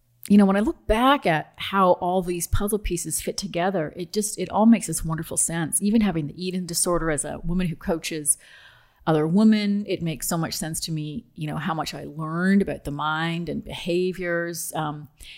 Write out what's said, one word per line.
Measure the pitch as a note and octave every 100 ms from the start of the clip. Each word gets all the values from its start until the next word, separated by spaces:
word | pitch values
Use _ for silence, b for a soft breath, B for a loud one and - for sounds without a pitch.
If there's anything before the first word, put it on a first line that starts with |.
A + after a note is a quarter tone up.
| _ _ -
you | G3+
know, |
when | G3 G3
I |
look | A3+ - -
back | G#3+ C4 C#4+ F#3+
at | D3+ - -
how | - G3 F#3
all | F3+ F3+ F#3
these | F3+ F3 -
puzzle | - G3+ G#3
pieces | - F3 D#3+ -
fit | - -
together, | F#3 E3+ F#3 F3 D3+ -
it | F3
just, | G#3+ G#3 -
it | F3+
all | F#3+ A3
makes | A3+ -
this | E3
wonderful | D#3+ D#3+ E3 -
sense. | - E3 D#3 -
Even | G3+ A3+
having | G3+ E3 C#3+
the | - F#3
eating | F3+ F3
disorder | E3+ F3+ F3 E3
as | D3
a | D3 D3+
woman | E3+ F3+ F3+
who |
coaches | - - E3 - D#3+ D3 - b b b b b b -
other | D#3+ D#3
women, | F#3+ A3 G#3+ G3+ G3+ G#3
it | F#3
makes | E3+ C#3+ -
so | E3+
much | D#3+
sense | - D#3+ E3
to | -
me, | D#3 D3+ C#3+ -
you | - D3+
know, | D3
how | D#3
much | D#3+ D3
I | D3+
learned | C#3+ D3 D#3 E3 F#3 G3
about | F#3 C#3+
the | -
mind | C#3+ D3+ D#3 E3 E3+ E3
and | C#3+
behaviors. | - - F#3 F3 F#3 F#3 F3 E3+ E3+ E3+ - E3
Um, | D3+ D3+ D3 _ B